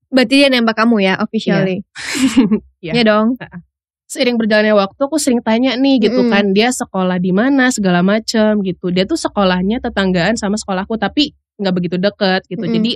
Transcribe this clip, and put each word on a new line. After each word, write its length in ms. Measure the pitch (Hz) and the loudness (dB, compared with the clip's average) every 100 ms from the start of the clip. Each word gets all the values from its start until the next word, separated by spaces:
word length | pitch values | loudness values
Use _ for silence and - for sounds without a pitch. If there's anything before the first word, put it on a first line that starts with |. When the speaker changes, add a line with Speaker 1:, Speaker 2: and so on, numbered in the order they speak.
| - | -2
Speaker 1:
Berarti 320 | 262 240 277 | 0 2 4
dia 80 | 277 | 4
nembak 240 | 254 226 | 2 0
kamu 320 | 214 233 220 190 | 0 2 2 2
ya, 160 | 190 | 0
officially? 640 | 214 220 - 196 190 185 - | -2 -4 -2 0 0 -4 -10
Speaker 2:
Iya. 0 | |
<laughs> 800 | - - 277 254 240 202 208 - _ | -14 -10 -2 0 2 2 0 -4 _
Iya. 100 | 165 240 | -4 0
Speaker 1:
Iya 60 | 220 | 2
dong. 320 | 214 220 254 | 2 0 -2
Speaker 2:
Heeh. 240 | - 175 - _ _ _ - | -10 -18 -20 _ _ _ -14
Seiring 320 | 311 247 240 | -4 -2 0
berjalannya 320 | 220 214 214 | 2 2 4
waktu 300 | 208 196 - | 2 0 -2
aku 160 | 269 311 | -2 -2
sering 240 | 285 240 | 0 0
tanya 320 | 226 226 262 233 | 0 0 0 2
nih 240 | 277 262 | 2 4
gitu 240 | 240 254 | 2 2
Speaker 1:
Mm-mm. 80 | 240 | 2
Speaker 2:
kan, 240 | 202 202 190 | 2 2 2
dia 160 | 240 | 0
sekolah 480 | - 240 190 185 180 | -2 -6 -4 -2 -2
di 160 | 185 190 | 0 0
mana 320 | 262 277 254 226 | 2 2 2 0
segala 240 | 190 175 | 0 2
macem 640 | 185 220 - 226 214 208 | 2 0 -2 0 2 0
gitu. 240 | 190 170 180 | -2 -6 -4
Dia 160 | 180 | -2
tuh 160 | 202 330 | -2 -2
sekolahnya 640 | 320 208 190 180 190 247 | -4 -2 0 0 -2 -4
tetanggaan 560 | 240 208 190 180 175 233 | -4 -2 -2 0 0 -2
sama 160 | 196 214 | -4 -6
sekolahku, 400 | - 185 196 220 | -4 -6 -6 -4
tapi 400 | 196 - 170 _ _ - | -4 -2 -4 _ _ -6
nggak 140 | 196 185 | -4 -2
begitu 220 | 175 180 | -4 -2
deket 480 | 202 - 190 185 - | -4 -2 -2 -2 -4
gitu. 160 | 185 | -8
Speaker 1:
Mm-mm. 120 | 226 226 | -4 -2
Speaker 2:
Jadi 120 | 226 | -2